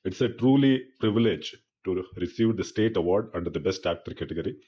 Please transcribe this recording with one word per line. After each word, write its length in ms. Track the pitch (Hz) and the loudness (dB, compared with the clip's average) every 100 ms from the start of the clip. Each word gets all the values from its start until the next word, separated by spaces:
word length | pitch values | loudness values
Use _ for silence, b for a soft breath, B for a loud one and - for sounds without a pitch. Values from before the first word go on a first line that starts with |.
| 95 | -8
"It's 160 | - | -2
a 60 | 120 | -2
truly 480 | - 127 139 139 131 - _ | 2 4 6 6 2 -2 _
privilege 420 | 110 110 113 80 - - _ _ 95 | 0 4 2 2 -6 -16 _ _ -6
to 80 | 92 | -4
receive 560 | - - 90 - 113 | -6 -6 -6 0 0
the 120 | 101 | 0
state 340 | 90 - 110 95 | -4 -2 0 0
award 200 | 85 98 107 87 | 0 0 -2 -6
under 160 | 87 | -6
the 100 | 80 | -4
best 320 | 87 - 87 85 | -4 -2 -4 -6
actor 280 | - - | -8 -10
category." 320 | 78 80 73 - | -8 -6 -8 -10